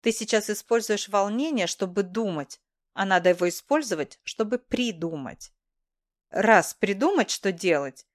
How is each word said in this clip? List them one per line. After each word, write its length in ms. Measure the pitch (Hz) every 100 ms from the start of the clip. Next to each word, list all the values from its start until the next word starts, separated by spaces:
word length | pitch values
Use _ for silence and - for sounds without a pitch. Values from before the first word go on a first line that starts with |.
Ты 100 | 233
сейчас 380 | 220 220 220 214
используешь 600 | 208 - 233 220 208 -
волнение, 580 | 202 202 220 311 262 175
чтобы 340 | - 190 180
думать, 580 | 185 196 220 160 139 - _ _ _
а 120 | - 196
надо 240 | 185 175
его 180 | 175 175
использовать, 720 | - _ 311 269 165 143 -
чтобы 340 | - - 214 247
придумать. 960 | _ 262 247 170 165 160 127 - - _ _ _ _ _ _ _ _
Раз 420 | - 208 214 -
придумать, 560 | - 196 196 302 392 214
что 220 | - 196
делать 560 | 175 185 151 139 - _